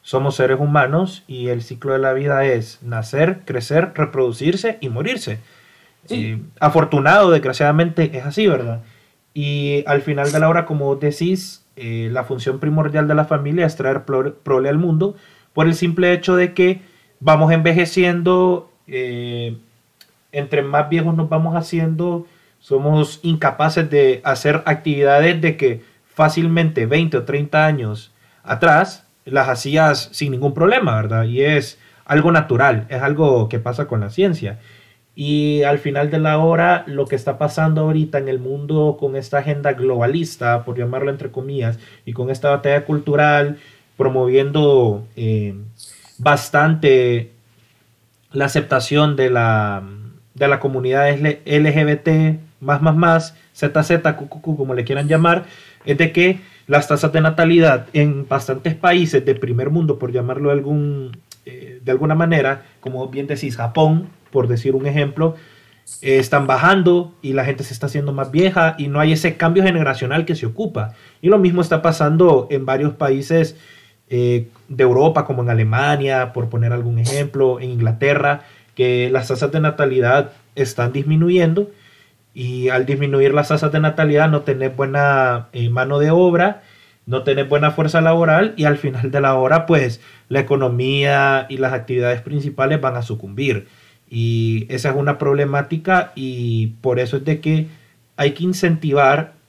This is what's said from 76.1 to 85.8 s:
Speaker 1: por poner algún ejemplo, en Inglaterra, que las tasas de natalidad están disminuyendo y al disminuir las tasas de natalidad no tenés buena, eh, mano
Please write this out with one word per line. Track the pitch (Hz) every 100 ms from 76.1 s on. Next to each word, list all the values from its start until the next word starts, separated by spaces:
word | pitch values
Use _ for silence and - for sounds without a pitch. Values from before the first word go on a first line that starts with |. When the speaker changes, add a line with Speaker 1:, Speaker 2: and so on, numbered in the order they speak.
| 131 127
Speaker 1:
por | 120 117
poner | 117 117
algún | 120 120 117
ejemplo, | 120 139 143 135 131 127
en | 127
Inglaterra, | 123 113 113 139 143 143 143 - - _
que | - 127 123 123
las | 131 117
tasas | 123 139
de | 160
natalidad | 156 151 143 127 120 135 139 - _
están | - 127 - 120
disminuyendo | 139 147 156 170 180 165 170 208 - _ _ _ _ _
y | - 123 127 127
al | 127 131
disminuir | 135 139 139 139
las | 147 147
tasas | 156 156
de | 156
natalidad | 156 151 156 147 156
no | 151
tenés | 147 131 131
buena, | 131 135 139 143 139 131 120 117
eh, | 123 117
mano | 120